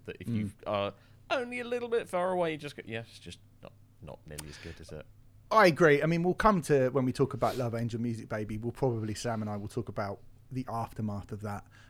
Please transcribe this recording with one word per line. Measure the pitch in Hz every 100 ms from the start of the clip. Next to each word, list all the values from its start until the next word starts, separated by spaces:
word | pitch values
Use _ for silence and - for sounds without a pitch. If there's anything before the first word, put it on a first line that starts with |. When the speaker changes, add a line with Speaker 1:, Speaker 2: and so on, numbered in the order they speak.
| -
Speaker 1:
that | -
if | 95
Speaker 2:
Mm. | 110
Speaker 1:
you | 101 - -
are | 104 101 - - - -
only | 285 247 247
a | 240
little | 247 240
bit | 233 -
far | 180 185
away, | 180 165
you | 151
just | 143 -
go, | -
"Yeah, | 113
it's | 113 -
just | 87 - - -
not, | - - - -
not | 73 - 73
nearly | 73 76
as | 73
good, | 85 82
is | 80
it?" | 76 - - - - -
Speaker 2:
I | 220 185
agree. | 139 165 143
I | 156
mean, | 170
we'll | 180
come | - 220 185
to, | 143 143 127
when | 135 127
we |
talk | 127 127 117
about | 113 104
Love | 120 113
Angel | 117 113
Music | 120 113 110
Baby, | 110 110 110
we'll | 117
probably, | - 131 113 107
Sam | 104 120 110
and | 107
I | 104
will | 104
talk | 123 110
about | 107 101 98 - - -
the | 131 127
aftermath | 113 107 - 110 101 -
of | 104
that. | 104 101 - -